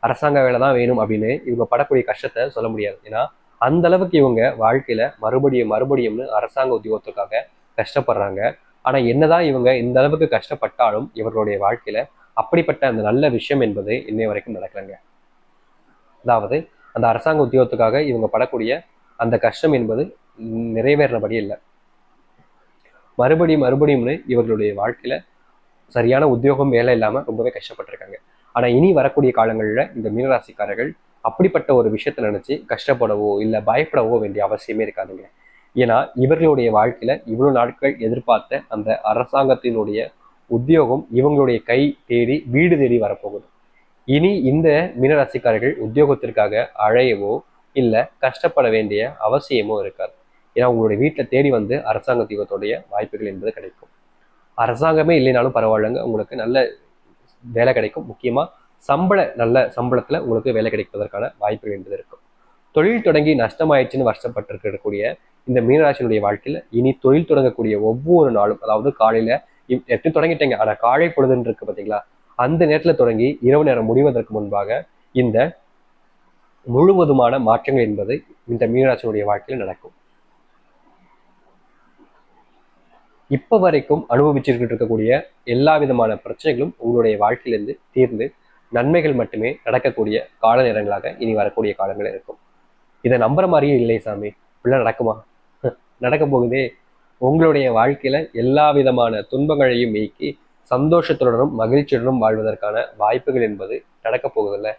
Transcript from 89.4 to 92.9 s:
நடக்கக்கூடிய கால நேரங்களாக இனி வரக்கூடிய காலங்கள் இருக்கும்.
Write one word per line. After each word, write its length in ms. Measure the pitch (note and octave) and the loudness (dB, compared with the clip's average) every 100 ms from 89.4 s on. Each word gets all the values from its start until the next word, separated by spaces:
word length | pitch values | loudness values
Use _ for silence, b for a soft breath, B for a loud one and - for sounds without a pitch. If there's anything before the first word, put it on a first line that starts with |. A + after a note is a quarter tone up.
| A2+ D3 | -6 -6
நடக்கக்கூடிய 520 | - B2+ C3+ A#2 G#2+ G#2+ - _ | -2 0 0 -2 -2 -2 -6 _
கால 240 | A2+ B2 | 2 4
நேரங்களாக 520 | B2+ G#2+ G#2 G2+ - - | 2 0 -2 -4 -6 -6
இனி 140 | A2+ | -2
வரக்கூடிய 400 | G#2+ G2+ G#2+ G#2+ | 0 -2 -2 -4
காலங்கள் 340 | G2 G2 G2 G#2 | -2 -6 -4 -6
இருக்கும். 300 | G2 - - _ _ _ _ _ | -8 -14 -20 _ _ _ _ _